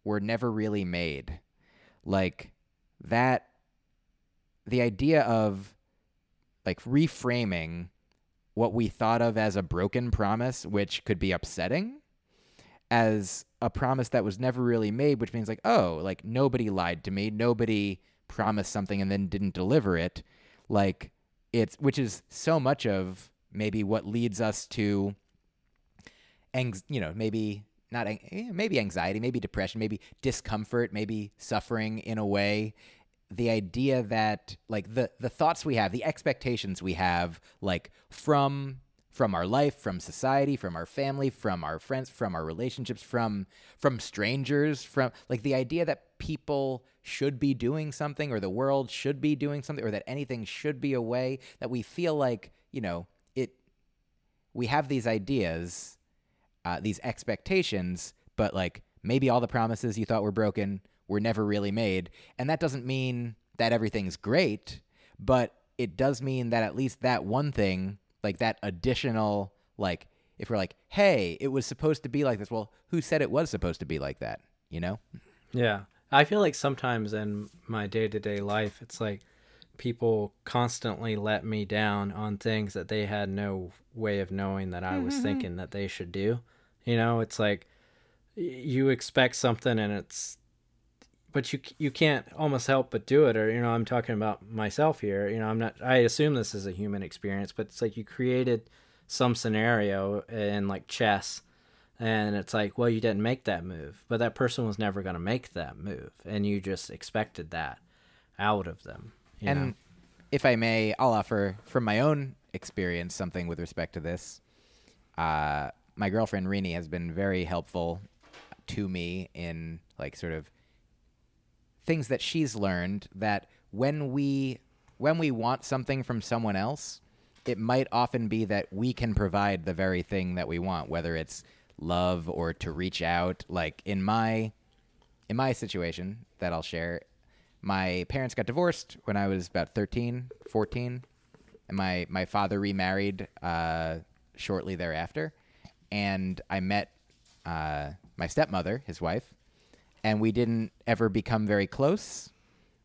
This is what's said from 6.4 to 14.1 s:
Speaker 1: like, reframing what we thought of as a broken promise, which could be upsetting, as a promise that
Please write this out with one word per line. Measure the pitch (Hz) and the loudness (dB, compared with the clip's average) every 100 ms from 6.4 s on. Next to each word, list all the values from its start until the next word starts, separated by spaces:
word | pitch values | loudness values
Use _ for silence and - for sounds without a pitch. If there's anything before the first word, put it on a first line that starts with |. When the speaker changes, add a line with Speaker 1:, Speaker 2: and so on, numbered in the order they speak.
| _ _ - | _ _ -6
Speaker 1:
like, | 90 | -4
reframing | - 139 160 - 127 123 110 87 80 85 87 - _ _ _ _ _ - | 2 4 4 2 0 2 2 0 -2 -6 -10 -14 _ _ _ _ _ 0
what | 113 | 0
we | 117 110 | 2 0
thought | - 110 120 | 0 2 4
of | 117 110 | 4 2
as | 110 98 | 2 2
a | |
broken | 85 87 95 123 120 | 0 0 0 0 0
promise, | 107 101 110 123 123 - | 2 2 2 0 -2 -2
which | 101 98 - - | 0 0 -2 -2
could | 92 | 0
be | 95 | 0
upsetting, | 87 - - 90 147 220 285 _ _ _ _ _ _ - - _ | 0 -2 -4 0 0 -2 -8 _ _ _ _ _ _ -20 -20 _
as | 120 113 107 95 - - _ | 4 4 4 0 -6 -12 _
a | 120 | -4
promise | - 127 131 | 0 0 0
that | 120 | 0